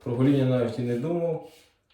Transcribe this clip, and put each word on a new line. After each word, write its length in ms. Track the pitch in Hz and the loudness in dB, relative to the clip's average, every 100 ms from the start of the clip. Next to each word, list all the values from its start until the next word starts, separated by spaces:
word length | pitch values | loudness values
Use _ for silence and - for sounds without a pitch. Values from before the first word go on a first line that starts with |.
Про 140 | 120 123 | -6 2
гоління 280 | 135 139 | 4 4
навіть 340 | 127 127 113 117 | 2 2 0 -2
і 40 | |
не 140 | 120 120 | -4 -4
думав. 560 | 147 175 170 160 - - _ _ _ | -2 -2 -2 -6 -10 -20 _ _ _